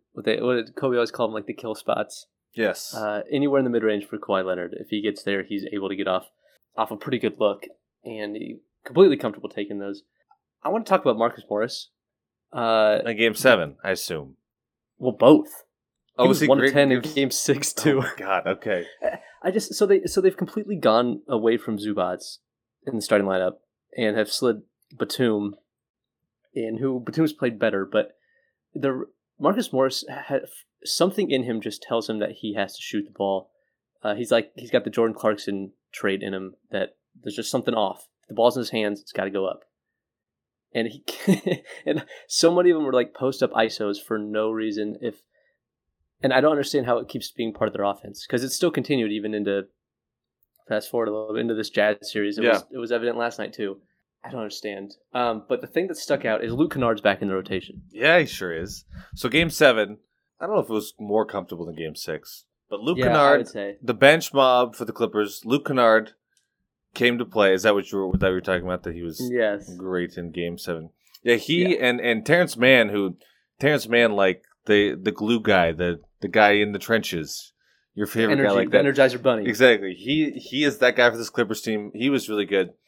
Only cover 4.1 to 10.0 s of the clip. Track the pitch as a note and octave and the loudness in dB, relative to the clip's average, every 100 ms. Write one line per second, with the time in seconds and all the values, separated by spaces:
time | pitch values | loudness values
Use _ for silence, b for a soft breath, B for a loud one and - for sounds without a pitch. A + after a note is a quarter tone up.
4.1 | G#2+ - F#2+ F#2 F2+ F2 - - G#2+ G#2 | -8 -2 -2 -2 -4 -6 -10 -8 -4 -4
5.1 | G2 G2 G2 F#2 G2+ G2 G2+ F#2+ G2 F#2+ | -4 -4 -4 -4 -8 -6 -6 -6 -4 -2
6.1 | F#2 - _ _ _ _ - A2 A2 C#3+ | -2 -4 _ _ _ _ -6 -6 -6 -6
7.1 | B2 A2 - G#2 G2 - _ _ _ - | -2 -2 0 0 0 -12 _ _ _ -14
8.1 | A2 G#2 G#2+ - - _ _ - C#3+ F#3+ | -10 -10 -10 -12 -14 _ _ 0 6 6
9.1 | C#3 A#2 - - - G#2 G2+ G2+ G2+ | 6 -2 -6 -10 -8 -8 -8 -8 -10